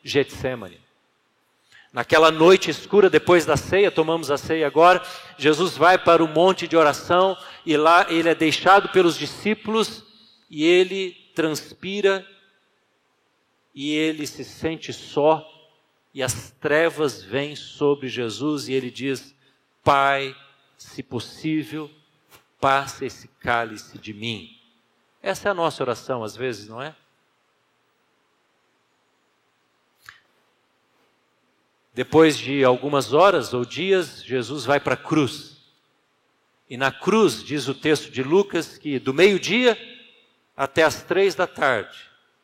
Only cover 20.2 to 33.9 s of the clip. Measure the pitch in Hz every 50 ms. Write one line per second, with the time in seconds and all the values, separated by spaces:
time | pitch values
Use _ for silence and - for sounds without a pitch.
20.2 | 139 135 135 - - _ _ _ _ _ _ - - - - - - - 131 113
21.2 | - - - - - 156 156 156 135 - 143 156 151 147 _ _ _ _ _ _
22.2 | _ _ _ _ _ _ _ _ - 139 135 135 139 131 - - 139 123 - -
23.2 | - - _ _ - 123 120 117 117 110 107 101 - - - - - 110 104 104
24.2 | 110 117 113 98 82 - _ _ _ _ _ _ _ _ _ _ _ _ _ _
25.2 | - 196 190 - - 208 196 175 165 156 - - 139 123 113 - - - 131 120
26.2 | 110 107 98 107 127 131 113 101 104 107 113 120 135 156 156 _ _ _ _ _
27.2 | _ _ _ _ _ _ _ _ _ _ _ _ _ _ _ _ _ _ _ _
28.2 | _ _ _ _ _ _ _ _ _ _ _ _ _ _ _ _ _ _ _ _
29.2 | _ _ _ _ _ _ _ _ _ _ _ _ _ _ _ _ _ - - _
30.2 | _ _ _ _ _ _ _ _ _ _ _ _ _ _ _ _ _ _ _ _
31.2 | _ _ _ _ _ _ _ _ _ _ _ _ _ _ _ 120 127 - 143 156
32.2 | 160 156 143 117 113 123 139 139 131 127 127 123 131 147 147 139 123 107 131 151
33.2 | 185 202 185 151 113 - - 123 123 120 - 135 180 190